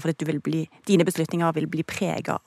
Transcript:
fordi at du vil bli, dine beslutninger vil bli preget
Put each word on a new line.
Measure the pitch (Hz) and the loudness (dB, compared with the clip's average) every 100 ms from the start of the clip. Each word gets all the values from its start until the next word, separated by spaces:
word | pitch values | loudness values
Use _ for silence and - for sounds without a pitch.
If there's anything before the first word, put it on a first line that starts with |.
fordi | 160 | -2
at | 156 | -2
du | 156 | -2
vil | 151 - | -2 -2
bli, | 160 156 - - | -2 -4 -6 4
dine | 190 170 | 4 4
beslutninger | 170 160 170 170 156 | 2 0 0 0 0
vil | 156 | -2
bli | 165 | -4
preget | - - 180 - - - | -4 -4 -4 -2 -4 -4